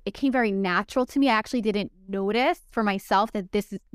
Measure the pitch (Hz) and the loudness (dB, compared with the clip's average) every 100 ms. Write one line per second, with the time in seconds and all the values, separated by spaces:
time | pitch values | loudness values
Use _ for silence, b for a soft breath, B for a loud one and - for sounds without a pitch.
0 | 202 - 277 254 226 196 190 180 202 262 | -6 -2 0 2 0 0 0 0 0 -2
1 | 247 277 277 220 214 247 208 202 190 - | 0 2 2 2 0 -2 0 -2 -4 -10
2 | - 196 196 226 285 339 - 233 208 196 | -8 -4 0 2 2 0 -4 -2 0 -2
3 | - 196 226 214 180 208 - 196 - | 2 2 2 -2 -4 -4 -4 -10 -10